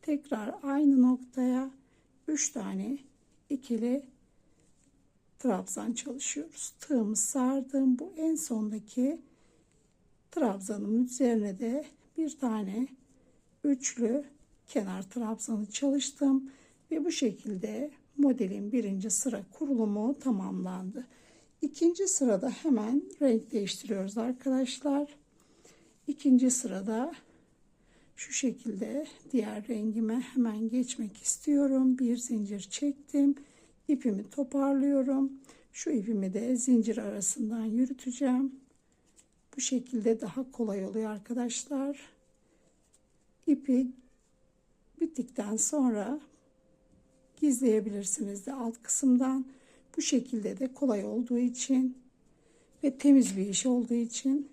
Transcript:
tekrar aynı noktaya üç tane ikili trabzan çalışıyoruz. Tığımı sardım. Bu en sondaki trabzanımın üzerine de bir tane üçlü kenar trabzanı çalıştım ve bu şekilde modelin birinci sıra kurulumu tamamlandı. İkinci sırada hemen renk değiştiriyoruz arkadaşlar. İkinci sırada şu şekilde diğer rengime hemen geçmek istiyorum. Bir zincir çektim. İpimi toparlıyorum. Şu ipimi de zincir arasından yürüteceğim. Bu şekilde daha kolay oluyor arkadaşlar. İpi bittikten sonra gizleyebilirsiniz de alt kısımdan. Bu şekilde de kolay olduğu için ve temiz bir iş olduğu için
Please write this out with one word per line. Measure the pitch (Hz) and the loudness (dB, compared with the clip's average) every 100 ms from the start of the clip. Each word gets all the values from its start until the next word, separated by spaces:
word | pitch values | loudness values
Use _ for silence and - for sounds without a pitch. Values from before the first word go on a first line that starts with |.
tekrar | - 285 - 220 208 359 | -2 -4 -2 -6 -6 -8
aynı | 277 277 294 269 | -4 4 6 8
noktaya | 254 254 - 262 254 254 269 - _ _ _ _ - | 6 4 -2 -2 0 0 -2 -10 _ _ _ _ -6
üç | 302 - | -2 -2
tane | 254 196 190 202 277 - _ _ _ _ | -4 -6 -6 -4 -6 -10 _ _ _ _
ikili | 277 - 226 240 269 - _ _ _ _ _ _ _ _ _ _ _ _ _ | -8 -4 -2 0 -2 -4 _ _ _ _ _ _ _ _ _ _ _ _ _
trabzan | 254 190 185 - 214 | -2 0 -4 -8 -6
çalışıyoruz. | 233 - 254 - 285 320 - - - | -6 -8 -8 -6 -8 -10 -12 -14 -14
Tığımı | - 269 208 214 | -2 0 2 0
sardım. | - 277 254 277 269 277 269 247 | -2 0 0 0 -2 2 4 2
Bu | 339 320 | -2 -4
en | 320 320 | -2 -2
sondaki | - 226 214 214 - - 254 330 - _ _ _ _ _ _ _ _ _ _ | -2 -2 -2 -6 -8 -2 0 -2 -10 _ _ _ _ _ _ _ _ _ _
trabzanımın | - 247 196 190 208 202 226 | 0 0 0 -6 -6 -2 0
üzerine | 247 - 254 226 208 190 | 0 2 2 2 0 -4
de | 226 262 302 _ _ - | -4 -4 -6 _ _ -6
bir | 311 - | -6 -2
tane | 247 220 196 208 269 - _ _ _ _ _ _ | -4 -2 -4 -4 -6 -8 _ _ _ _ _ _
üçlü | 294 262 - - 233 269 285 _ _ _ _ | -2 0 -2 -2 0 0 -4 _ _ _ _
kenar | 262 196 185 190 | -4 -4 -8 -8
trabzanı | 247 220 226 - 220 208 | -6 -4 -6 -4 -4 -4
çalıştım | - 277 277 - - 277 269 269 - _ _ _ | -2 0 0 -2 0 2 2 0 -16 _ _ _
ve | 311 320 | -4 -2
bu | |
şekilde | - 240 190 - 190 214 214 294 - _ 285 | 0 -2 -2 -8 -6 -6 -6 -8 -10 _ 2
modelin | 285 254 190 202 202 | 4 4 0 -2 -2
birinci | 247 202 196 208 | 0 0 -4 -2
sıra | - 262 208 190 | -2 -2 -4 -10
kurulumu | - 294 254 214 202 220 285 | -8 -2 2 2 0 0 -2
tamamlandı. | 269 202 190 190 180 185 185 240 247 - - - _ _ | 0 -2 -2 -6 -6 -6 -8 -10 -14 -18 -20 -20 _ _
İkinci | 294 - 339 349 392 | -6 2 2 2 0
sırada | - 262 196 262 | 2 2 2 0
hemen | - 320 233 214 277 370 - | -4 2 2 2 0 -2 0
renk | 277 226 - | 4 4 0
değiştiriyoruz | 226 196 - - 196 196 214 | -4 -2 -6 -4 -4 -4 -4
arkadaşlar. | 226 254 269 262 254 - 294 277 294 - _ _ _ _ - - _ _ - | -4 -2 -2 0 0 -2 0 0 -2 -10 _ _ _ _ -20 -20 _ _ -8
İkinci | 285 277 254 254 | 0 6 8 6
sırada | - 208 185 196 220 285 330 _ _ _ _ _ _ _ _ _ - | 2 -4 -6 -4 -2 -4 -8 _ _ _ _ _ _ _ _ _ -18
şu | - | -10
şekilde | - 262 - 233 196 214 262 311 - - | -2 -2 -2 -8 -6 -4 -4 -6 -14 -2
diğer | 254 214 214 208 | -2 -2 -6 -6
rengime | 226 214 214 220 233 | -4 -2 -2 0 -2
hemen | 254 262 226 214 226 | -2 0 0 0 -2
geçmek | 247 247 - 214 - | -2 -2 -4 -8 -6
istiyorum. | - - - 285 277 269 262 254 | -4 -4 2 4 4 4 4 4
Bir | 247 240 | 2 0
zincir | - 226 202 202 | -2 -4 -4 -6
çektim. | - - 294 277 - 285 285 277 - _ _ _ - | -8 -4 -4 -4 -4 2 4 2 -6 _ _ _ -2
İpimi | 269 247 196 214 | 0 2 -2 -4
toparlıyorum. | - 269 277 277 277 277 277 262 269 269 - - - _ | -6 -2 0 2 4 4 4 2 2 0 -2 -20 -20 _
Şu | - - | -10 -2
ipimi | 277 202 214 190 | -2 0 -2 0
de | 185 233 254 | -2 -2 0
zincir | 269 240 220 220 | 4 4 4 -2
arasından | 208 208 190 - 220 226 220 | -4 -4 -4 -2 -4 -2 -2
yürüteceğim. | 226 254 269 254 247 277 247 269 - _ _ _ _ _ _ _ _ _ - | 0 0 -2 -8 -2 0 2 0 -6 _ _ _ _ _ _ _ _ _ -8
Bu | |
şekilde | - 254 - 240 208 226 | -2 -4 -2 -2 2 0
daha | 214 254 254 | -2 -6 -8
kolay | - 220 196 196 | -4 -4 -2 -4
oluyor | 208 220 | -4 -6
arkadaşlar. | 208 202 240 240 - - 285 277 285 - _ _ _ _ _ _ _ _ _ _ _ _ _ - | -8 -8 -4 -4 -6 -6 -4 -4 -6 -12 _ _ _ _ _ _ _ _ _ _ _ _ _ 0
İpi | 262 269 254 254 - _ _ _ _ _ _ _ _ _ - | 0 2 0 0 -6 _ _ _ _ _ _ _ _ _ -6
bittikten | 320 - - - 208 220 | -6 -4 -8 -6 -4 -2
sonra | - 302 254 214 202 294 - _ _ _ _ _ _ _ _ _ _ _ | 0 2 2 2 -2 -6 -8 _ _ _ _ _ _ _ _ _ _ _
gizleyebilirsiniz | 302 240 254 214 208 202 196 - 202 202 254 | 2 4 4 4 2 -6 -4 -4 -6 -6 -10
de | |
alt | 269 233 233 | -6 -6 -6
kısımdan. | - - 269 247 262 262 262 - _ _ _ - | -4 2 4 6 4 0 -4 -12 _ _ _ -6
Bu | |
şekilde | - 262 233 226 196 196 | 0 0 0 -4 -4 -4
de | 262 | -6
kolay | 262 277 208 208 | -2 0 0 -2
olduğu | 214 233 240 | -4 -2 0
için | 247 240 - 262 262 - _ _ _ _ _ _ _ _ | 0 -2 0 2 2 -2 _ _ _ _ _ _ _ _
ve | 285 262 | -2 2
temiz | 285 269 202 190 | 8 8 8 2
bir | 202 | -2
iş | 185 262 | 0 2
olduğu | 247 233 | 2 2
için | 233 233 - 269 277 277 | 0 0 -2 0 0 -2